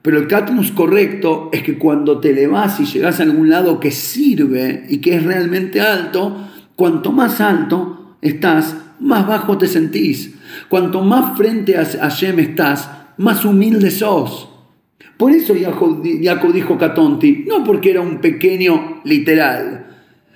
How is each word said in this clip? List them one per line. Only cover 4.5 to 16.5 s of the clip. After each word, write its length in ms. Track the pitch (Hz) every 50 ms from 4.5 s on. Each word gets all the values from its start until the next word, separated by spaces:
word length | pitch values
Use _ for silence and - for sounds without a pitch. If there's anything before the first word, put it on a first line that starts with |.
| 131 127 131 131 - - -
y 120 | - 143 143
que 160 | - 175 175
es 100 | 170 160
realmente 560 | 170 185 185 175 170 180 190 185 190 - 202
alto, 680 | 208 214 208 185 170 151 - 180 196 202 202 - - - - - - _ _
cuanto 360 | - 180 170 160 160 - 202
más 300 | 226 277 254 226 - -
alto 760 | 208 208 185 165 156 - 165 185 175 - - - - - - _
estás, 560 | - 151 - - - 175 160 156 156 - - - - - - -
más 280 | 254 277 247 208 196
bajo 300 | 196 220 208 - - 202
te 100 | - 185
sentís. 680 | 165 - 165 160 156 - 160 160 160 131 - - - - - - - - - - -
Cuanto 340 | - 185 180 165 - 190 190
más 340 | 196 240 262 - - -
frente 400 | - 208 226 226 220 196 - 185
a 80 | 170 160
Hashem 540 | 156 - 156 156 147 - - 190 190 180 165
estás, 500 | 151 - 131 - 151 143 143 143 - - - - - - _
más 260 | - 190 233 214 - -
humilde 480 | 208 202 196 208 220 220 202 202 180
sos. 580 | - - 214 214 - 143 127 - - - - - - _ _ _ _ _ _ _ _ _ - - _
Por 140 | _ 220 269 302
eso 200 | 330 - - 202 175
Jacob, 420 | 180 170 180 - 185 165 156 151 156 170 165 156 165
Jacob 300 | 180 175 - 180 170